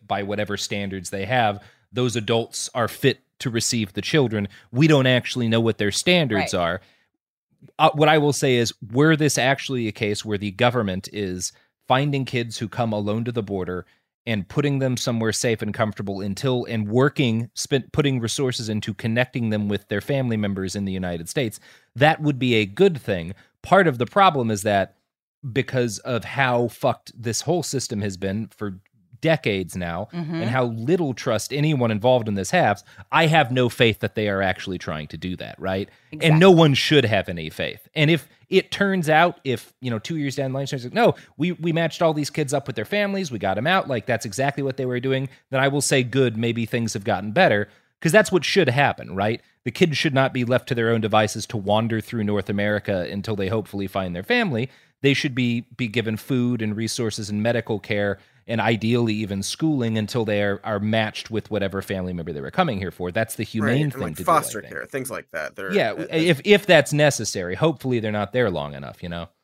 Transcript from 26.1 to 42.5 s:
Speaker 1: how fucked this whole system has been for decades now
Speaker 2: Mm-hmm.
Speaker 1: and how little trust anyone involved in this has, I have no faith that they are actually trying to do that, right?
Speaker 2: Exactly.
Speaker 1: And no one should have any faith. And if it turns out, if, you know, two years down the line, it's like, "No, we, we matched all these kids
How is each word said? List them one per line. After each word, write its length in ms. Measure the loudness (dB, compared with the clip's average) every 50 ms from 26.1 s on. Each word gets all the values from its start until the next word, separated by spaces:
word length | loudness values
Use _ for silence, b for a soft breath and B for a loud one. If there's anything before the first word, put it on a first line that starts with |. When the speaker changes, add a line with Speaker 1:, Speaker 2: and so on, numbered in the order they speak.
| -4 -4 -4
Speaker 1:
how 440 | -4 -2 0 0 2 2 2 0 -2
fucked 440 | -2 -2 -2 -2 -2 -2 _ -18 -18 -8
this 200 | -6 -4 -4 -4
whole 200 | -2 -2 -2 -2
system 400 | -2 -2 -4 -4 -4 -4 -4 -4
has 140 | -4 -4 -4
been 320 | -4 -4 -4 -4 -4 -6 -8
for 320 | -10 _ -10 -10 -10 -12 -16 _ _ _ _ _ -12 -2
decades 560 | 0 2 2 2 0 -2 -2 -2 -4 -6 -6
now 320 | -6 -6 -6 -6 -6 -8 -8
Speaker 2:
Mm-hmm. 220 | -8 -8 -8 -6 -6
Speaker 1:
and 120 | -4 -4 -2
how 180 | 0 0 0
little 460 | -2 -2 -4 -2 -2 0 0 0 -4
trust 400 | -6 -4 -2 -2 -2 -2 -2 -4
anyone 380 | -2 0 0 2 2 2 2 0
involved 380 | 0 2 2 4 4 2 2 -2
in 60 | -4
this 180 | -4 -2 0
has, 320 | 2 2 4 2 2 0 B B B B B -2
I 160 | 2 2 4
have 240 | 6 6 4 4 4
no 180 | 2 2 2 2
faith 300 | 2 4 4 4 4 2
that 160 | -2 -4 -2
they 140 | -2 -2 0
are 120 | 0 0
actually 360 | 0 0 0 -2 -6 -8 -8 -8
trying 300 | -6 -8 -8 -8 -8 -10
to 80 | -12
do 180 | -10 -8 -8 -8
that, 220 | -8 -10 -12 -12 -8
right? 300 | -6 -4 -4 -4 -4 b b b b b
Speaker 2:
Exactly. 180 | -8 0 4 4
Speaker 1:
And 80 | 6 8
no 140 | 10 10
one 220 | 10 10 8 8 6
should 300 | 4 2 4 4 4 6
have 240 | 4 2 0 0 -2
any 220 | -6 -8 -8 -8
faith. 380 | -6 -6 -6 -6 -6 -10 -16 _ _
And 160 | 2 2 4
if 160 | 4 2 0 b b b b _
it 220 | 0 0 0 0
turns 380 | -2 -2 0 0 0 0 2 4
out, 300 | 4 6 4 4 2 -4
if, 320 | -4 -4 -4 -4 -6 -12 _ _
you 100 | -6 -6
know, 80 | -6 -4
two 200 | -6 -6 -6 -4
years 180 | -4 -4 -4
down 160 | -4 -4 -4
the 20 | -4
line, 140 | -6 -6 -6
it's 140 | -6 -8 -8
like, 100 | -4 0
"No, 220 | 4 4 4 B B B B B
we, 140 | -4 -2 -2
we 200 | -2 -2 -2 -2
matched 280 | 0 0 0 -2 0 0
all 140 | 0 0 2
these 160 | 0 -4 -4
kids 240 | -4 -4 -4 -2